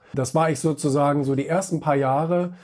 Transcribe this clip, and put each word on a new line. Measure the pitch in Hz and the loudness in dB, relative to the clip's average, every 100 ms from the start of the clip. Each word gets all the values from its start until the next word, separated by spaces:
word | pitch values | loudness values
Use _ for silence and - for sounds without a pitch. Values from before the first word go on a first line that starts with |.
| - | -8
Das | 135 127 | -4 0
war | 160 160 | 2 0
ich | 139 | 0
sozusagen | 160 151 147 143 143 143 | -2 0 0 2 2 2
so | 135 | 0
die | 139 143 | 0 0
ersten | 175 190 165 | -2 -2 -2
paar | 151 139 | 0 2
Jahre, | 131 135 160 175 180 180 | 2 0 0 0 -2 -8